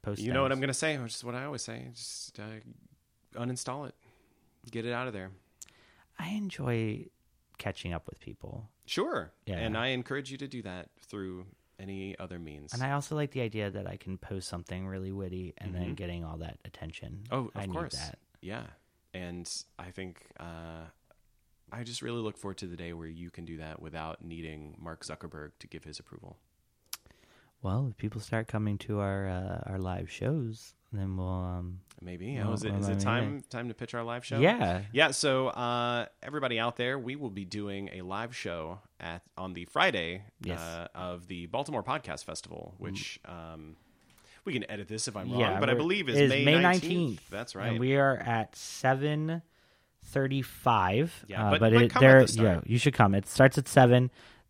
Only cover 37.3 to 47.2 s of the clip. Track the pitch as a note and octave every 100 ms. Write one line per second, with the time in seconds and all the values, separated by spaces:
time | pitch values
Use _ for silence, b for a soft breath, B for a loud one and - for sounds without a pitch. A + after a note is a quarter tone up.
37.3 | G2 F#2 G#2 G2+ G2 G2 F#2 F2+ G2 A#2
38.3 | B2 G2+ E2+ D#2+ F#2 _ _ E2 E2+ _
39.3 | - F#2 F2 F2 - F#3 G#2+ E2 F2+ G#2
40.3 | _ - E2+ E2 E2 E2+ - F2+ F2 F2+
41.3 | F2+ E2+ A#2 C#3+ C3+ G2 D3 - C#2+ -
42.3 | D#2+ - D#2 D#2+ F#2 F#2 G2 - - -
43.3 | F2 E2 D#2+ D#2 D#2+ _ _ b b b
44.3 | b - B2+ - G#2 G2 A2 - G#2 A#2+
45.3 | B2 A2 F#2+ G#2+ B2 E3 G3+ D3 C#3 C#3+
46.3 | C3+ C#3+ D#3+ F3 F3+ D#3+ F3 D#3+ F#2+